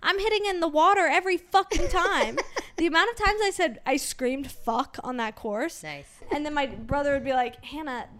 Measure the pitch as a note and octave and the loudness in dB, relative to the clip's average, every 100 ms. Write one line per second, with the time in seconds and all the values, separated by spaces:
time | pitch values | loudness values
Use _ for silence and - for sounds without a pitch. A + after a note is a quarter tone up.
0 | - G4 G#4+ G#4+ G#4 F#4 E4 D4 E4+ G4+ | -2 0 2 0 0 0 0 4 6 6
1 | E4 D#4+ F#4 F4 - F#4+ F#4+ - - F#4 | 4 2 2 -2 2 2 2 0 2 2
2 | F#4 E4 A3 B3+ - - - - E4+ D#4+ | 2 2 0 -2 -6 -6 -8 -2 2 4
3 | G#4 A#4 G4+ G#4 G4+ F#4 E4 A3 - C#4 | 2 2 0 2 0 0 -2 -2 -2 -2
4 | - - B3+ C4+ C4+ - - A3+ C4+ - | -2 -4 -2 -2 -6 -8 -2 0 -2 -6
5 | - B3 A3 G#3+ A3+ G#3 E4 - D#3 C#3+ | -6 -4 -4 -4 -4 -2 -4 -6 -12 -12
6 | C#3 - - D4 D4+ D4 C4+ G#3 A3+ C#4+ | -14 -14 -6 -4 -2 -2 -2 -4 -2 0
7 | C#4+ C#4 C4 B3+ A#3+ - - C#4+ D4+ B3 | 2 0 2 0 0 -4 -12 -10 -8 -8
8 | - A3 | -10 -10